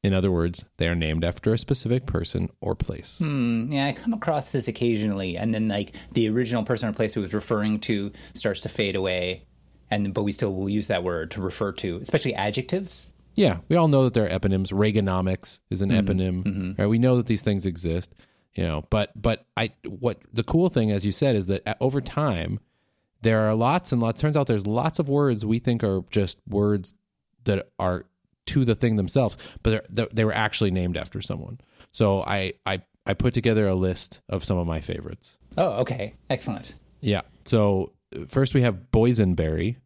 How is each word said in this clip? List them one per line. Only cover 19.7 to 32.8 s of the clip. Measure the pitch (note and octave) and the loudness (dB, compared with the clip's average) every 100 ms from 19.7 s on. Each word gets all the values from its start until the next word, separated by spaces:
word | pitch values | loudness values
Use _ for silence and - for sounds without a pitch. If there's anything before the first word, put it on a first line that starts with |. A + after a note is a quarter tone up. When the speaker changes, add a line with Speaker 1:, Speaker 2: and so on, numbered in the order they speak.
| _ - | _ -12
Speaker 1:
what | G#2 B2 - - | -4 -4 -4 -6
the | A#2 | -4
cool | A2+ E3 F3+ | 0 2 4
thing, | - A2 | 2 2
as | G2+ G2+ | 2 0
you | |
said, | - C#3+ G#2+ | 2 2 2
is | F#2 | 0
that, | G2 - | -2 -2
uh, | - | -2
over | B2+ C#3 | 0 -2
time, | - - D3+ F2+ E2+ G#2 _ _ _ _ _ _ | -4 -2 -2 -2 -4 -6 _ _ _ _ _ _
there | A2 A2 | 2 4
are | G#2+ | 2
lots | A2 A#2+ E3+ F3 | 2 2 2 0
and | B2 | 0
lots. | A#2 - | 0 0
Turns | D3+ D3 | 0 2
out | C3+ | 2
there's | G#2+ G2+ | 0 0
lots | A2+ D#3 D#3 | 0 0 -2
of | C#3+ | 0
words | C#3+ C#3+ A2+ G#2+ | 2 2 2 0
we | A#2 | 0
think | B2+ A#2 | 2 0
are | G#2+ F#2+ - | 2 0 0
just | G#2 F#2+ - - | 0 0 -4 -4
words | G2 G#2 G2+ F#2 - _ _ _ _ | 0 2 2 -2 -12 _ _ _ _
that | - G2 - - | -2 -2 -2 -4
are | F#2 F2+ - _ _ _ | -2 -2 -6 _ _ _
to | - C#3+ | -2 2
the | A#2+ | 2
thing | G#2+ A#2+ G#2+ | 2 2 2
themselves, | F#2+ C#3 A#2 - - - | 2 2 0 -2 -18 -4
but | A#2 | 0
they're, | A2 - | 0 -2
they, | A2 A2 | -4 -2
they | A2+ | 0
were | A2 | 0
actually | G#2+ G#2+ - G#2 | 2 0 0 0
named | F#2 F2+ D#2+ | 0 -2 -4
after | D2 G2 | -6 -10
someone. | - - - B2 _ _ - | -8 -8 -8 -16 _ _ -16
So | - G#2 G2 | 0 2 2
I, | - G2+ F#2+ - G2 | 0 -2 -2 -4 -4
I, | F#2+ | -6